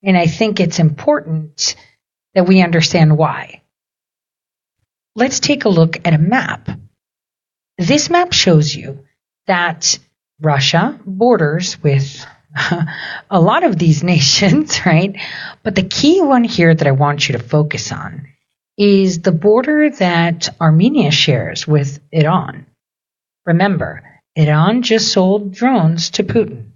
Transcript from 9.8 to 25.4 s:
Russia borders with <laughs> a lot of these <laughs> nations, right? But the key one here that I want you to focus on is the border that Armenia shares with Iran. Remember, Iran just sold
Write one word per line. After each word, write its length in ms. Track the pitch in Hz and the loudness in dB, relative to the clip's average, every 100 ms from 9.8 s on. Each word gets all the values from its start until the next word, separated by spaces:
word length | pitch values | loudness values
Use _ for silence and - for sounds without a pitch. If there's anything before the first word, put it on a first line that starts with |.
| - - _ _ _ _ | -4 -4 _ _ _ _
Russia 580 | 156 139 135 165 208 - - | -2 0 2 0 0 -4 -12
borders 760 | 190 233 220 151 156 185 - | -2 2 2 0 -2 -6 -4
with 420 | 151 139 135 - - - _ 147 | -2 0 -2 -10 -20 -20 _ -6
<laughs> 160 | - 175 165 - - - - | -2 -2 -4 -8 -14 -14 -2
a 100 | 196 | 2
lot 240 | 170 262 | 2 2
of 140 | 349 175 | 0 0
these 260 | 165 147 | 2 2
<laughs> 120 | 175 180 | 2 0
nations, 680 | - - 202 285 302 - - | 2 2 2 2 0 -2 0
right? 300 | 160 196 202 - - - - | 2 0 -6 -14 -14 -16 -10
But 140 | - 196 | -6 -4
the 80 | |
key 380 | 185 - 285 370 | -4 0 2 4
one 220 | 311 262 | 4 2
here 300 | 233 - 165 | 2 2 2
that 140 | 160 147 | 4 2
I 40 | |
want 380 | 135 147 143 - | 2 0 0 -2
you 40 | |
to 100 | 123 | -4
focus 480 | - 151 151 - - | -2 0 0 -4 -10
on 380 | - - - - _ _ _ _ - | -10 -12 -14 -18 _ _ _ _ -2
is 440 | 202 196 190 165 | 2 4 2 0
the 100 | 185 | -2
border 580 | 165 208 220 262 302 302 | 0 2 2 2 0 0
that 580 | 294 185 170 170 170 - - | 0 0 2 0 -2 -6 -2
Armenia 520 | 160 156 208 294 147 | 2 4 4 2 0
shares 560 | 151 - 123 85 - - | 0 0 0 -2 -8 -2
with 320 | 151 139 - _ | 0 0 -8 _
Iran. 540 | 160 151 175 - - - _ _ _ _ _ _ _ - | 0 2 0 -4 -12 -18 _ _ _ _ _ _ _ -2
Remember, 580 | 165 196 180 - - - _ _ - | 0 2 -2 -6 -10 -20 _ _ -2
Iran 460 | 151 151 170 233 | 2 2 2 0
just 300 | 247 226 220 | 0 0 0
sold 420 | - 185 208 | 0 2 0